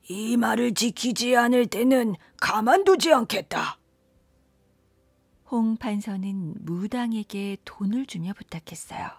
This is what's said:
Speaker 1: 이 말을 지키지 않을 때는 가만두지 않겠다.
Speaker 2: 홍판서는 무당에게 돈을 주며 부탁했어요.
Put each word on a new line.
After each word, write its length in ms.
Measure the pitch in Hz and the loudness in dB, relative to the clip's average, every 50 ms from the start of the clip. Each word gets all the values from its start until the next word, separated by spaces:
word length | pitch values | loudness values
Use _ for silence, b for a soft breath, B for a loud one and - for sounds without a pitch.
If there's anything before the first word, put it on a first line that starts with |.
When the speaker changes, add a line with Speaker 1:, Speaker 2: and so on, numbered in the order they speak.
| _ - | _ -10
Speaker 1:
이 280 | 180 202 220 226 240 | -8 -6 -2 0 2
말을 380 | 240 233 220 233 220 240 240 196 | 2 2 2 2 2 0 0 0
지키지 640 | - 226 240 - - - 254 214 - 233 247 254 | 0 -2 -2 -2 -2 -4 -4 -2 -2 0 2 4
않을 300 | 240 240 240 247 247 240 | 4 4 4 4 4 2
때는 500 | - - 196 240 262 269 254 240 220 185 b b b b b | 2 0 0 4 4 4 4 2 0 -4 b b b b b
가만두지 720 | - - - 214 214 240 311 381 392 381 381 277 - 330 | 0 0 2 2 4 4 4 6 6 6 4 4 6 4
않겠다. 640 | 311 254 226 - 214 196 170 _ - 165 - - - _ _ _ _ _ _ _ _ _ _ _ _ _ _ _ _ _ _ _ _ _ _ _ _ _ _ _ _ _ _ _ _ _ _ - | 4 4 4 0 -4 -6 -6 _ -6 -4 -4 -6 -8 _ _ _ _ _ _ _ _ _ _ _ _ _ _ _ _ _ _ _ _ _ _ _ _ _ _ _ _ _ _ _ _ _ _ -4
Speaker 2:
홍판서는 1040 | 262 233 226 220 226 - - 226 208 208 208 220 196 190 190 196 196 196 180 156 - - | -2 0 0 0 0 -2 -4 -4 -4 -4 -4 -6 -6 -6 -4 -4 -4 -6 -6 -6 -8 -8
무당에게 1000 | - 160 170 175 196 214 - 247 240 233 226 214 208 _ - 196 196 202 196 - _ | -8 -6 -6 -4 -4 -4 -4 -4 -2 -2 -4 -4 -6 _ -8 -8 -6 -6 -8 -10 _
돈을 420 | - - - 202 196 214 254 269 | -20 -10 -4 -4 -2 -2 -2 -4
주며 260 | - - 175 165 185 | -6 -8 -8 -8 -8
부탁했어요. 760 | 202 - - _ - 165 _ - 170 - - - - - - - - | -8 -10 -12 _ -14 -14 _ -14 -16 -16 -16 -14 -12 -10 -10 -12 -12